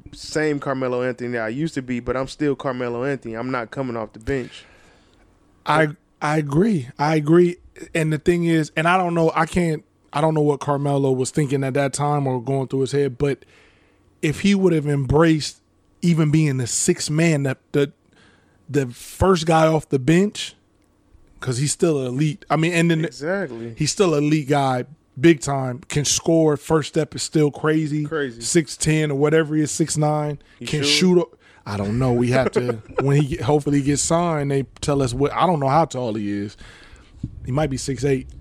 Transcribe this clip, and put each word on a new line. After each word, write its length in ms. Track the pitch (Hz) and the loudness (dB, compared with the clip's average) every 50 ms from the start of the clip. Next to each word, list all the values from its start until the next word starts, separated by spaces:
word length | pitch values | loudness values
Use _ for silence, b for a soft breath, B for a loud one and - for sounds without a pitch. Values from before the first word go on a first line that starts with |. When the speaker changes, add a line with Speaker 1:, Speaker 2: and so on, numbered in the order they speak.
| - - - | -20 -20 -20
Speaker 1:
same 480 | - - - - 156 156 156 147 143 | -18 -14 -6 -4 -2 0 0 -2 -2
Carmelo 420 | - 147 135 131 131 127 123 123 123 | -4 -4 -4 -4 -2 -2 -2 -2 -2
Anthony 280 | 127 123 - 123 120 123 | -4 -4 -6 -6 -6 -4
that 100 | 120 110 | -4 -4
I 60 | 110 | -4
used 240 | 117 135 160 160 - | -4 -4 -4 -4 -4
to 80 | 143 131 | -6 -6
be, 160 | 123 127 120 | -6 -6 -6
but 160 | 120 123 123 131 | -4 -4 -4 -4
I'm 100 | 135 135 | -4 -6
still 260 | - - 151 147 139 | -6 -4 -2 -2 -2
Carmelo 480 | - - 143 127 123 127 120 120 120 123 | -2 -4 -6 -4 -4 -4 -4 -4 -4 -4
Anthony. 320 | 139 139 120 - 117 113 | -4 -6 -6 -8 -10 -10
I'm 160 | 113 120 127 | -8 -6 -6
not 200 | 131 127 117 110 - | -4 -6 -6 -6 -8
coming 240 | 143 135 127 117 | -8 -6 -6 -6
off 160 | 117 110 107 - | -6 -8 -10 -12
the 80 | 110 | -14
bench." 440 | 113 123 139 135 120 - - - - _ b b b b b b b b b b b _ _ _ _ _ _ _ - | -8 -6 -6 -6 -6 -8 -14 -20 -20 _ b b b b b b b b b b b _ _ _ _ _ _ _ -4
Speaker 2:
I, 220 | - 151 156 160 151 147 - _ _ _ - - | 0 2 2 2 0 -2 -8 _ _ _ -6 -4
I 160 | 147 151 160 | -2 0 0
agree. 500 | 151 143 139 151 196 233 214 160 123 120 - - | 0 0 2 2 2 2 2 0 -2 -6 -6 -2
I 180 | 143 151 160 | 0 0 2
agree. 400 | 156 147 147 165 175 180 175 175 - - - - - - - - | 2 2 4 6 6 6 4 2 -4 -14 -20 -20 -20 -14 -6 -2
And 200 | 170 160 156 156 | -2 0 0 0
the 60 | 147 | -2
thing 260 | - - 175 175 170 | 0 0 0 2 2
is, 260 | 170 165 160 151 147 - | 2 2 2 0 -2 -2
and 100 | - 160 | -2 0
I 100 | 170 180 | 2 2
don't 180 | 190 185 175 170 | 2 2 0 0
know, 180 | 170 165 160 - | 2 2 2 2
I 120 | 156 160 | 2 0
can't, 380 | 156 - 185 175 165 156 151 - _ _ _ _ - - | 0 0 0 0 0 0 -4 -6 _ _ _ _ -8 -4
I 80 | 143 | 0
don't 140 | 156 160 156 | 0 2 2
know 60 | 156 151 | 2 2
what 180 | 147 143 131 | 2 2 0
Carmelo 500 | - 147 143 139 143 143 139 139 139 135 | 0 -2 -2 0 0 0 0 2 2 2
was 200 | 131 127 131 - - | 2 0 -2 -2 0
thinking 320 | - 151 131 143 139 139 | -2 0 0 0 -2 -2
at 100 | 135 127 | 0 0
that 180 | 143 139 135 - | 0 0 -2 -2
time 340 | - 143 147 147 147 139 131 | -2 -2 0 0 0 0 0
or 120 | 127 127 | -2 -4
going 280 | 117 127 139 139 131 123 | -2 -2 -2 -2 -2 -2
through 120 | - 135 135 | -2 -2 -2
his 100 | 120 131 | 0 0
head, 260 | 143 143 135 123 - | 0 0 0 -2 -2
but 260 | 147 143 135 - - b b b b b b b b b b b b b _ - - | -2 -2 -2 -4 -8 b b b b b b b b b b b b b _ -4 -2
if 180 | 160 143 - | -2 -2 2
he 140 | - 196 202 | 2 2 4
would 180 | 196 190 180 165 | 4 4 4 4
have 140 | 156 143 | 2 0
embraced 720 | 147 143 143 139 120 131 151 165 165 160 156 135 - - _ _ _ _ _ _ _ _ _ - | 0 0 0 0 2 4 6 6 6 4 2 0 -6 -10 _ _ _ _ _ _ _ _ _ 2
even 280 | 175 170 156 160 151 | 2 4 4 4 4
being 280 | 147 160 156 147 131 131 | 4 4 4 2 0 -2
the 80 | 123 113 | -2 -4
sixth 420 | - - - - 175 - - - | -4 -2 0 0 0 0 0 -4
man, 320 | 151 156 165 170 160 143 139 | 0 2 2 2 2 2 0
the, 140 | 135 127 - _ _ - | -2 -4 -6 _ _ 0
the, 200 | 147 143 - - _ _ _ b b b b b b b b b b b b | 0 0 0 -2 _ _ _ b b b b b b b b b b b b
the 160 | 127 147 135 123 | -2 -2 -2 -4
first 560 | 120 - - - - - 180 185 190 170 156 | -6 -14 -18 -12 -2 0 4 4 4 4 2
guy 200 | 160 165 160 160 | 2 4 4 4
off 220 | 160 160 156 - - | 4 4 2 -2 0
the 100 | - 139 | -2 -2
bench, 560 | 123 135 160 175 196 208 - - - - - _ _ _ _ _ _ _ _ _ _ _ _ _ _ _ _ - | 2 4 4 4 4 2 -2 -6 -12 -12 -14 _ _ _ _ _ _ _ _ _ _ _ _ _ _ _ _ -12
'cause 180 | - - 123 113 | -8 -6 -4 -2
he's 140 | 143 139 - | -2 -2 -2
still 340 | - - 170 156 139 131 | 0 0 0 2 0 -2
elite. 380 | 127 123 135 156 156 147 - - - | -4 -2 0 0 0 -2 -4 -4 -2
I 80 | - | 0
mean, 160 | 151 160 170 180 | 0 2 2 2
and 180 | 170 165 170 | 2 2 2
then 140 | 165 160 156 | 2 2 0
Speaker 1:
Exactly. 680 | 165 123 123 139 160 185 202 190 139 120 113 117 117 113 | -4 -6 -8 -6 -4 -4 -4 -4 -6 -8 -10 -10 -10 -6
Speaker 2:
he's 140 | - 156 143 | -4 -4 -2
still 240 | - - 208 175 156 | 0 2 2 2 2
an 100 | 147 147 | 2 2
elite 240 | 151 156 156 147 127 | 2 2 0 0 0
guy, 360 | 147 143 139 135 127 127 127 - - _ _ _ - - | 0 0 2 0 0 -2 -4 -8 -12 _ _ _ -6 2
big 220 | 127 170 170 147 | 4 4 4 4
time, 400 | - - 139 135 131 127 123 120 - - | 0 -4 -4 -4 -4 -6 -8 -8 -10 -6
can 160 | - 147 143 | -4 -2 -2
score. 520 | - - - - - 165 165 160 156 147 139 | 0 -2 -2 0 2 2 4 4 2 2 0
First 300 | - - 160 160 135 - | 0 0 0 0 0 0
step 240 | - 165 151 - - | -2 -2 -4 -4 -6
is 80 | 131 - | -10 -8
still 280 | - - 165 151 147 | -2 0 2 2 2
crazy. 540 | - - - 156 156 160 160 147 147 151 151 | 0 -2 -2 0 0 0 0 -2 -2 -4 -4
Speaker 1:
Crazy. 360 | 147 160 156 143 131 113 117 117 | -4 -4 -6 -6 -6 -8 -8 -6
Speaker 2:
Six 340 | 113 - 170 156 - - | 0 0 0 0 0 -4
ten 340 | - - 156 156 156 156 151 | -4 -2 0 2 2 0 0
or 40 | 143 | 0
whatever 400 | 135 147 151 151 160 160 143 151 | 0 2 4 4 4 2 2 0
he 60 | 156 151 | 0 0
is, 80 | 139 | 0
six 260 | - - 170 143 - | 0 -2 -2 -2 0
nine, 420 | 147 151 151 151 151 147 147 147 139 b b b b | 0 0 0 0 0 -2 -4 -6 -8 b b b b
Speaker 1:
He 80 | 120 | -10
Speaker 2:
can 160 | 117 - 151 139 | -6 -4 -2 0
Speaker 1:
shoot? 40 | |
Speaker 2:
shoot. 320 | 143 147 - 185 185 180 180 | 0 2 2 4 4 4 4
A, 60 | 170 - - _ b b b b b | 2 0 -6 _ b b b b b
I 120 | - 101 101 | -8 -6 -4
don't 200 | 101 101 107 123 | -4 -2 -2 0
know. 140 | 131 127 120 | 0 2 2
We 160 | 120 123 120 | 2 2 2
have 220 | 123 131 127 - - | 2 2 2 2 0
to, 200 | 220 123 123 120 | -2 -2 -2 -4
Speaker 1:
<laughs> 280 | 110 - - - - | -6 -8 -12 -6 -2
Speaker 2:
when 160 | 127 139 139 147 151 | 0 2 4 2 2
he 60 | 131 | 0
get, 120 | 147 170 | -2 -4
hopefully 380 | 113 117 147 151 143 147 143 143 | 0 2 2 2 2 2 0 0
he 60 | 135 | 2
gets 180 | 135 147 135 - | 2 0 0 0
signed, 480 | - 165 170 175 175 160 151 143 139 | 0 0 0 0 0 -2 -2 -2 0
they 140 | 139 139 131 - - - - | -2 -2 -2 -4 -8 -10 -4
tell 180 | - 143 139 | -2 0 0
us 140 | 135 123 120 | 0 0 0
what, 180 | 127 139 147 - | 0 -2 -2 0
I 140 | 110 139 | 2 2
don't 140 | 180 180 151 | 2 2 2
know 80 | 139 135 | 2 2
how 180 | 135 160 165 | 4 2 2
tall 260 | - - 131 127 117 104 | 2 -2 -6 -4 -4 -4
he 160 | 113 104 101 | -4 -4 -4
is. 280 | 101 101 101 107 - - B B B B B B B B B B B B B B - - - | -4 -4 -6 -8 -10 -14 B B B B B B B B B B B B B B -12 -10 -8
He 60 | - 127 | -4 -2
might 180 | 147 156 147 | -2 0 -2
be 80 | 135 123 | -2 -6
six 260 | - - 135 113 127 | -6 -6 -6 -4 0
eight. 240 | 143 139 127 127 - - - | 0 0 0 -2 -8 -10 -4